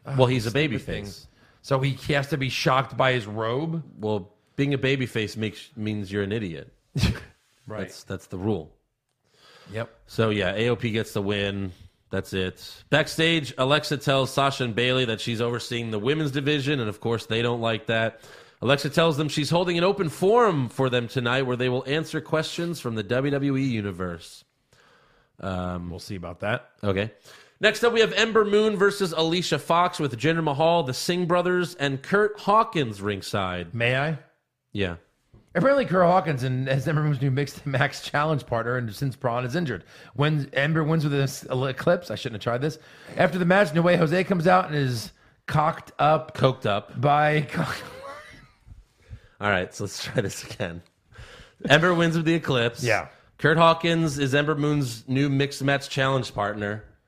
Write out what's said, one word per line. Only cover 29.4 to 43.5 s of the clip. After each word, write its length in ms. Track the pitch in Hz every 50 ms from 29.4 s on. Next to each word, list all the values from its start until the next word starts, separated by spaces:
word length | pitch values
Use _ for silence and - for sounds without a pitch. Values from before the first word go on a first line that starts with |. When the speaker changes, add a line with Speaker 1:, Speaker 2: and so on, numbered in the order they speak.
| 170 - - 143
Speaker 1:
Fox 420 | - - 170 170 175 180 - -
with 180 | 160 139 123 113
Jinder 240 | 107 151 165 165 165
Mahal, 400 | 156 139 131 160 165 170 170 160
the 100 | 127 127
Singh 320 | - - - 175 180 180
brothers, 500 | 160 175 180 175 180 180 180 180 165 -
and 260 | - 139 143 135 131
Kurt 380 | - - 185 202 214 208 208 -
Hawkins 600 | - - 202 220 226 220 226 170 143 117 107 98
ringside. 720 | 95 104 104 95 90 - - 107 95 92 90 90 87 82 87
Speaker 2:
May 240 | 117 117 120 127 131
I? 220 | 139 156 165 135 - _ _ _ _ _ _ _ _ _ _
Speaker 1:
Yeah. 220 | 104 98 90 85 82 _ _ _ _ _ _ _ - _ _ _
Speaker 2:
Apparently, 300 | 170 170 262 277 277 247
Kurt 200 | - 175 190 180 170
Hawkins 340 | 180 185 185 160 151 131 123
and, 240 | 135 127 127 131 135
as 200 | 131 135 120 170
Ember 160 | 160 147 151
Moon's 180 | 151 147 127
new 80 | 143 143
mixed 340 | 131 135 143 139 - - -
<laughs> 0 |
match 360 | 143 135 127 143 139 - - -
challenge 420 | - - 147 147 156 160 135 117
partner, 300 | - 123 117 113 117 123 127
and 160 | 123 113 101
since 200 | - 139 139 120
Braun 300 | - - 127 117 123 127
is 100 | 123 120
injured, 280 | 170 175 147 113 90 - - - - - - -
when 340 | - 143 151 156 151 135 - -
Ember 300 | 127 139 147 165 160 160
wins 180 | 147 160 165 143
with 80 | 151 143
this 300 | 143 139 135 135 - -
Eclipse, 640 | - 131 127 127 139 127 - - - - - - -
I 60 | 110
shouldn't 260 | 104 - 127 113 104
have 20 | -
tried 180 | - 117 123
this. 180 | 135 160 143 - - - - - - - - -
After 200 | 170 185 151 185
the 80 | 180
match, 280 | 170